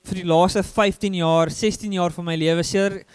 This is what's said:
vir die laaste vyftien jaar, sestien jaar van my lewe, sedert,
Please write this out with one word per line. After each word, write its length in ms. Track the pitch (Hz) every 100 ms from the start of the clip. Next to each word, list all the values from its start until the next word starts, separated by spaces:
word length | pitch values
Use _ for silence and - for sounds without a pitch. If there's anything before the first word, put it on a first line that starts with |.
vir 100 | -
die 140 | 185 175
laaste 340 | 165 185 214
vyftien 520 | 185 - 202 - 202
jaar, 360 | 185 160 165 160
sestien 420 | - 214 - 214
jaar 180 | 190 175
van 140 | 165
my 120 | 170 160
lewe, 260 | 160 165
sedert, 440 | - 196 196 196 -